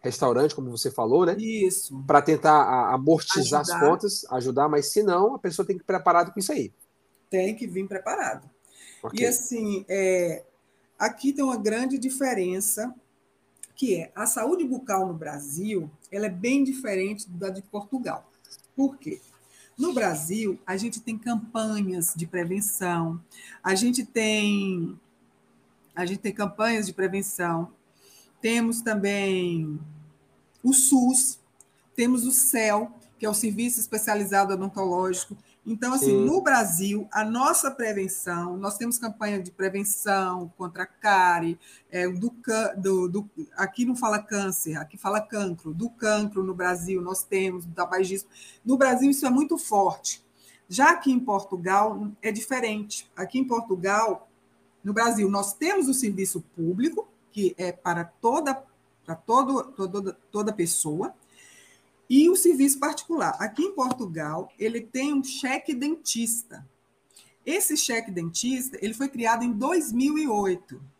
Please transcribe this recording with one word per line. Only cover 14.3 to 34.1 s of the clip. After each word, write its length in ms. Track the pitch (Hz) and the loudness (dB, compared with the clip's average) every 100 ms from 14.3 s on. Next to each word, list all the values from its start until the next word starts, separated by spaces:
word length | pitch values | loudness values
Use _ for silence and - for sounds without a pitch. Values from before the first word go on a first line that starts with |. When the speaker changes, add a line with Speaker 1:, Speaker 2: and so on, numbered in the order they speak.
| - 226 359 | 0 0 0
Speaker 2:
bucal 420 | 294 247 - 190 190 | 0 -4 -2 0 0
no 80 | |
Brasil, 760 | 165 156 147 143 151 202 202 151 - - | -4 -8 -10 -10 -6 -4 -4 -6 -14 -12
ela 160 | - 208 | -6 -4
é 20 | |
bem 340 | 180 226 277 | -2 0 2
diferente 640 | 269 262 220 190 190 208 - | 2 -2 -4 -2 -2 -4 -10
da 180 | 175 190 | -8 -8
de 140 | 190 | -8
Portugal. 680 | - 208 208 269 233 - - _ _ - _ - | -10 -10 -6 -6 -6 -8 -12 _ _ -20 _ -2
Por 220 | 269 - | -2 -2
quê? 200 | 156 - - _ _ - - - | -10 -12 -14 _ _ -20 -20 -4
No 160 | 311 | -2
Brasil, 680 | 254 208 156 156 208 220 180 - | 0 0 -2 -4 -2 -2 -4 -6
a 100 | 190 | -4
gente 240 | 233 220 | -4 -8
tem 160 | - 220 | -8 -8
campanhas 960 | 240 233 208 226 220 214 196 185 165 | -4 -4 -4 -4 -2 -2 -2 -2 -4
de 120 | 160 165 | -4 -6
prevenção, 920 | 180 170 190 208 - 185 170 165 170 - - - - | -4 -2 -2 -2 -2 -2 0 -2 -4 -12 -20 -20 -8
a 100 | 180 | 0
gente 300 | 190 240 247 | 2 2 0
tem, 960 | 226 - 220 214 208 202 196 180 165 185 _ _ _ _ _ _ _ _ _ - | -2 -2 0 2 2 2 0 -2 -4 -8 _ _ _ _ _ _ _ _ _ -6
a 80 | |
gente 140 | 180 190 | -4 -4
tem 160 | 214 | -6
campanhas 520 | 196 202 - 220 226 196 | -4 -4 0 0 0 -2
de 60 | |
prevenção, 800 | 185 185 196 196 - 175 165 175 _ _ _ _ - _ _ | -2 -2 -2 -6 -4 -2 -2 -4 _ _ _ _ -20 _ _
temos 400 | 220 233 233 233 | 0 0 0 -2
também 1000 | 226 214 202 202 196 185 180 170 156 151 - - - _ _ _ _ _ | -2 0 0 0 0 0 0 -2 -4 -6 -10 -18 -20 _ _ _ _ _
o 120 | 247 | 2
sus, 640 | 269 - 269 247 262 - - _ _ - _ _ - | 4 6 6 6 4 0 -4 _ _ -20 _ _ -2
temos 300 | 240 254 240 | 2 2 2
o 40 | |
cel, 600 | 269 - 247 220 208 233 - - _ | 2 2 2 2 2 -2 -10 -20 _
que 60 | |
é 60 | 214 | -4
o 40 | |
Serviço 460 | 208 226 196 240 240 | -2 -2 0 -2 -2
Especializado 720 | - 214 214 | -2 -4 0